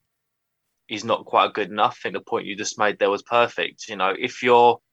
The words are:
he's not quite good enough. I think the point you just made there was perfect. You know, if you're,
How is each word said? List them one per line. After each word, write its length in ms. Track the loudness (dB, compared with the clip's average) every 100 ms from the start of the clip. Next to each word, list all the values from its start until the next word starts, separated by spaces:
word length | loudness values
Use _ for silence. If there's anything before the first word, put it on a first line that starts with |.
| _ _ _ _ _ _ _ _ -12
he's 180 | -10
not 220 | -4 -4 0
quite 260 | 0 2
good 180 | -2 -6
enough. 280 | -2 -2 -2
I 40 |
think 100 | -10
the 60 | -10
point 240 | -6 -8 -6
you 100 | -10
just 220 | -8 -2
made 200 | -2 0
there 120 | 0
was 120 | -2
perfect. 640 | 0 0 0 -2 -6 -6 -12
You 100 | -4
know, 180 | -4 -2
if 240 | -6 -2
you're, 360 | 4 6 6 4 _